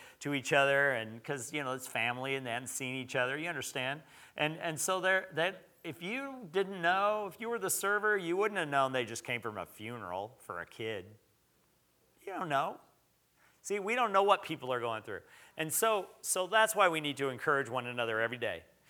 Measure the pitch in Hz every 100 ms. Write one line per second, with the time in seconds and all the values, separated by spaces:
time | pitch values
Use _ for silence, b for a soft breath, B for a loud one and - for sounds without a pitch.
0 | B B 143 139 - 147 139 139 143 120
1 | 110 113 - 139 113 151 135 131 - 120
2 | 117 123 135 135 127 117 123 - 127 131
3 | 127 131 127 143 170 147 - 139 127 151
4 | - B B B 151 165 170 147 - 185
5 | 185 190 190 151 175 190 - _ 170 -
6 | 175 254 277 262 175 185 190 196 170 190
7 | 208 214 196 - 220 233 180 - 196 208
8 | 214 202 170 180 214 202 151 139 135 131
9 | 113 117 - 120 113 104 87 - 107 120
10 | 92 92 107 120 - 87 85 - 113 104
11 | 95 107 _ _ _ _ _ _ _ _
12 | _ _ - 359 175 139 170 339 - _
13 | _ _ _ _ b b - 202 196 247
14 | 226 196 202 190 - 147 127 123 117 110
15 | 107 92 - B B B 160 - 226 214
16 | 185 - - 185 185 220 220 208 185 160
17 | 147 131 139 120 156 139 113 127 120 123
18 | 117 110 117 120 113 85 - _ b